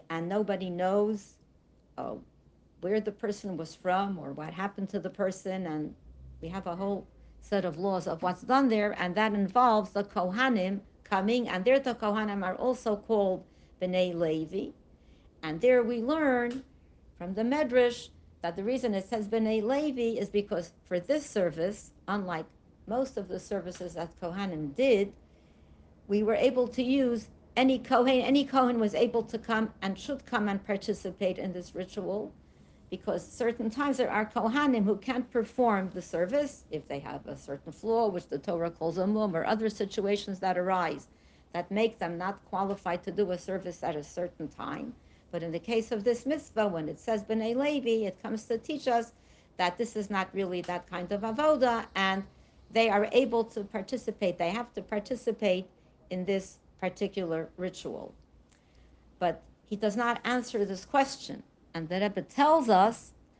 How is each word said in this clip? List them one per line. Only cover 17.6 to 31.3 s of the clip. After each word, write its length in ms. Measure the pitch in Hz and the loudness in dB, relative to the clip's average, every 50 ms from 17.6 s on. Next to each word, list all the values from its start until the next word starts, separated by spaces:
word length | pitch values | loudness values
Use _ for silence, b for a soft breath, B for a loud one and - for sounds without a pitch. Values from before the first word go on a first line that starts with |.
| 302 247 240 254 247 240 240 - - - - - - - - - | 0 2 4 4 4 4 2 -2 -12 -16 -20 -20 -20 -20 -16 -8
that 160 | - 170 170 190 | -6 -6 -4 -4
the 60 | 196 | -2
reason 300 | 214 254 262 247 240 208 | -2 -2 0 0 0 0
it 140 | 196 190 - | -2 -2 -2
says 200 | 240 220 214 202 | -4 -4 -2 0
B'nai 340 | 220 226 220 214 220 220 202 | 0 0 2 2 2 2 2
Levi 560 | 220 262 285 302 302 262 254 233 226 226 - | 2 0 2 0 0 0 0 0 0 0 -2
is 80 | 202 196 | -4 -2
because 460 | - 208 202 208 208 170 175 - - - - | 0 -2 0 0 -2 -4 -4 -6 -12 -20 -10
for 160 | - 180 180 | -4 -4 -4
this 260 | 175 - 277 302 294 | 0 0 0 0 -2
service, 640 | - - 220 180 175 151 160 165 190 214 - - - - - - - | -2 0 0 0 0 0 0 -2 -2 -2 -4 -12 -20 -20 -16 -6 -4
unlike 360 | 196 208 196 180 175 160 160 - - - _ - - - - - | -4 -4 -2 -4 -4 -6 -6 -8 -14 -20 _ -20 -20 -18 -8 -4
most 280 | 208 254 269 262 - | -2 -2 -2 -2 -4
of 140 | 220 196 180 | -8 -8 -6
the 100 | 185 185 | -8 -8
services 540 | - - 208 196 165 180 180 - 180 180 165 | -6 -4 -6 -4 -4 -6 -10 -10 -10 -10 -8
that 160 | 170 170 170 - - | -8 -8 -8 -8 -8
Kohanim 540 | - 170 170 196 202 190 175 156 156 143 139 | -8 -6 -6 -4 -4 -4 -4 -4 -6 -6 0
did, 380 | - 262 277 240 196 202 202 - - - b b b b b b b b b b b b b b b - - | 2 4 6 6 6 4 0 -4 -14 -20 b b b b b b b b b b b b b b b -4 0
we 140 | 196 208 214 | 2 2 4
were 120 | 208 226 | 4 2
able 320 | - 202 262 247 254 247 220 | 4 4 4 4 4 0 0
to 160 | - - 254 | 0 -2 0
use 440 | 247 262 277 262 247 240 220 - - - - - - - | 2 4 4 4 2 2 0 -4 -8 -18 -20 -18 -6 0
any 240 | - 262 262 262 254 | 4 4 4 4 2
Kohen, 420 | 254 - 262 247 240 262 269 254 | 2 2 4 4 6 6 6 4
any 220 | - - 269 285 269 | 4 4 4 4 4
Kohen 360 | 269 - 269 262 240 247 233 | 4 4 4 4 4 4 2
was 140 | 220 208 202 | 2 2 4
able 300 | 147 220 233 - 233 220 | 4 2 4 4 0 -2
to 140 | 220 - 220 | -2 -4 -8
come 360 | - - 233 220 226 214 - - | -4 0 0 0 0 0 -4 -6
and 160 | - 196 190 - | -6 -6 -6 -6
should 280 | - - 285 269 - | -6 -8 -8 -8 -6
come 240 | - - 226 208 208 | -4 -2 0 0 0
and 160 | 196 196 196 | 0 -2 -2
participate 720 | - 202 196 - - 202 - - 196 180 - 202 185 | -4 -4 -4 -2 -4 -4 -4 -4 -8 -6 -2 -2 -2